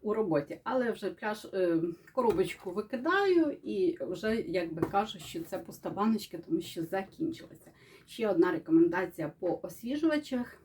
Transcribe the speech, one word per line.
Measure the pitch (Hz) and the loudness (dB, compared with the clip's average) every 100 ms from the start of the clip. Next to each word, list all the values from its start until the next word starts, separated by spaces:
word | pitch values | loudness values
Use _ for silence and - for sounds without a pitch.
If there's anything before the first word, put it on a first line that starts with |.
| 208 | -2
у | |
роботі. | 220 214 151 - 165 | 0 2 2 0 -8
Але | - 262 240 | -2 0 0
вже | 202 196 | -2 -6
пляш-, | 165 220 214 - | -4 -6 -6 -6
е, | 190 180 165 170 170 - | 0 2 2 0 -4 -8
коробочку | - 240 175 175 - 196 | 0 2 4 0 -2 -8
викидаю | 180 214 247 277 381 403 349 311 277 | -6 -6 -4 2 4 6 6 4 0
і | 254 208 185 - | -6 0 0 0
вже, | - 180 220 226 | -6 -4 0 -2
якби, | - 180 170 165 | 0 -2 -2 -2
кажу, | 165 196 214 185 | 0 2 0 -6
що | - 175 | -10 -10
це | 165 190 | -8 -8
пуста | - - 185 | -10 -10 -8
баночка, | 175 220 220 - 170 - | 0 2 2 -2 -12 -4
тому | 165 | -4
що | - 185 160 | -4 -8 -4
закінчилася. | 190 196 - 320 - - - - - - - - | -4 -6 -6 -6 -6 -14 -20 -20 -20 -20 -20 -20
Ще | - 220 | -4 0
одна | 175 165 | 4 4
рекомендація | 160 - 160 170 175 180 - 151 - | 2 4 6 6 4 -2 -4 -6 -2
по | 180 160 | -2 -2
освіжувачах. | 185 - 233 294 320 302 302 247 240 - | -4 -10 -6 0 2 2 0 -4 -4 -10